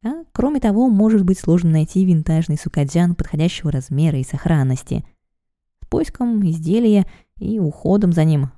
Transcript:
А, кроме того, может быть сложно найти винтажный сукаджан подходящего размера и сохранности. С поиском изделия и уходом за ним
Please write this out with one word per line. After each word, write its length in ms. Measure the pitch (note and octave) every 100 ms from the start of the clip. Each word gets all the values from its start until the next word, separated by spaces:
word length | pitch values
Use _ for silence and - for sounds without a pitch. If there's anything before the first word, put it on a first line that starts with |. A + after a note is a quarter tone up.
| A3
А, 200 | C#4 -
кроме 260 | - B3 D4
того, 300 | A3+ G3+ C4
может 340 | G3+ A3 A3
быть 160 | F3+ F#3
сложно 300 | - F3 E3+
найти 340 | D#3+ D#3 F#3
винтажный 540 | F#3 E3 D#3 D#3+ D#3+ D3+
сукаджан 580 | - - C#3+ E3+ F3 F3
подходящего 560 | - D3+ D#3+ - D3+
размера 480 | C3 C3 C#3 D#3+ C3+
и 60 | C3
сохранности. 800 | C#3+ E3 D#3+ C3 C3 - - - _ _ _ _ _ _ _
С 60 | -
поиском 580 | - D#4+ - B3 A3 F#3+
изделия 600 | D#3+ D#3+ G#3+ A#3 G#3 F#3 - _ -
и 180 | - G#3+
уходом 540 | D#3+ - E3 G3+ G3
за 140 | E3+ D#3+
ним 260 | D3+ C3+